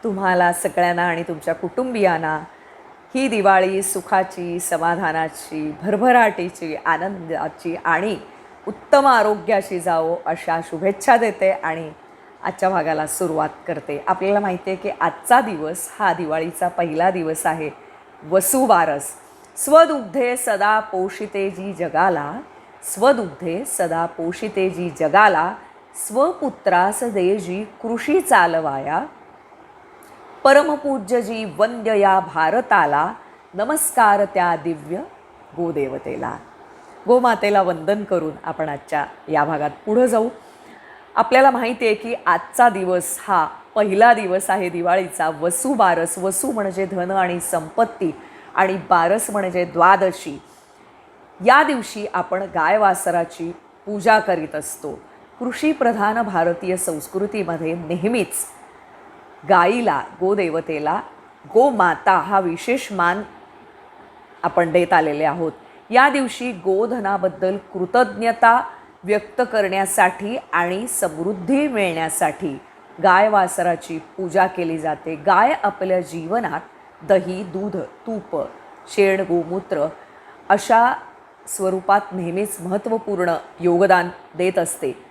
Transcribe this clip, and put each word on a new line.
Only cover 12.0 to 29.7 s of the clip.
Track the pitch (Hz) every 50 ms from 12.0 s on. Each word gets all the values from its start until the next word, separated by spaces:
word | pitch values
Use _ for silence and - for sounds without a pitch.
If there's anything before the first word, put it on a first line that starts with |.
| - - - - - - - - -
आजच्या | 185 185 - 196 185
भागाला | 190 180 156 160 156 156 156
सुरुवात | 151 - - 185 170 156 156 156 151 - - -
करते. | - 160 147 - - 147 143 -
आपल्याला | - 185 - 185 196 202 202
माहिती | 202 196 180 175 - 190
आहे | 190
की | 185 - 202
आजचा | - - - 170 - - - - 240 247
दिवस | 240 220 196 151 156 156 175 - - - - -
हा | 214 - -
दिवाळीचा | 170 175 151 156 160 160 175 170 - 185
पहिला | 175 175 - 175 165 151 160 170 190
दिवस | 190 180 165 160 160 156 -
आहे, | 165 160 165 156 147 - - - - - - - - - - - 151
वसुबारस. | 175 190 185 190 - 262 262 233 208 175 165 156 143 143 143 - - - - - - - - - -
"स्वदुग्धे | - - 277 294 320 330 - 311 277 226 190 165 277 247 247 247
सदा | 254 - 247 214 190 202 208 214 220
पोषिते | 214 214 - 185 185 196 - - 214 208 - 196 196 196
जी | 185 175 190 202 190
जगाला, | 156 175 156 135 156 180 196 175 151 143 143 165 240 302 - - - - - - - -
स्वदुग्धे | - - 190 208 269 277 233 214 170 139 - 180 170 165 190 269
सदा | - - - 185 170 165 165 170
पोषिते | 170 - - 165 170 180 - 226 214 - 196 190 190
जी | 170 165 180 175
जगाला, | 143 - 165 151 151 196 214 208 185 156 160 180 220 - - - _ - - _ _ - -
स्वपुत्रास | - 208 247 277 339 349 - 311 269 - - - 202 180 175 180 196 208 - 254
दे | 240 202 202 180 180 202
जी | 214 175 175 180 196 214
कृषी | 214 - - - 226 233 226 - - 294 381
चालवाया, | - - 254 202 175 170 165 165 156 147 135 135 139 143 156 180 269 311 - - - - - - _ _ - - - -